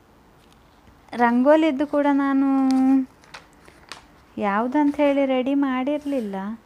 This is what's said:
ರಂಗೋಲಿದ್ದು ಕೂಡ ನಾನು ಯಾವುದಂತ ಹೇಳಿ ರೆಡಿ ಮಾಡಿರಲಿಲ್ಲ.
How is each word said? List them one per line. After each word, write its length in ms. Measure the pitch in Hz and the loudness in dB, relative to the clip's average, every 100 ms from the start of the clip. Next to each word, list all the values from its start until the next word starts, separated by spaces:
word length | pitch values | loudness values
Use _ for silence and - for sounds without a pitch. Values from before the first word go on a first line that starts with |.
| _ _ _ _ _ _ _ _ - - - | _ _ _ _ _ _ _ _ -20 -20 -10
ರಂಗೋಲಿದ್ದು 720 | 220 240 240 262 320 320 269 294 | -2 0 2 4 4 4 0 -2
ಕೂಡ 200 | 294 285 | 0 0
ನಾನು 600 | 277 277 269 277 269 262 262 262 269 262 _ - - - _ - - - - - - _ - | 0 0 0 0 2 2 2 2 2 0 _ -20 -20 -20 _ -20 -20 -20 -20 -20 -20 _ -8
ಯಾವುದಂತ 580 | 208 202 247 294 285 285 | -4 -2 -2 0 0 2
ಹೇಳಿ 300 | 294 277 269 | 0 2 0
ರೆಡಿ 280 | 262 254 | 0 0
ಮಾಡಿರಲಿಲ್ಲ. 840 | 285 277 254 254 294 294 277 208 196 196 226 | 0 0 -2 -2 -4 -4 -6 -6 -8 -10 -12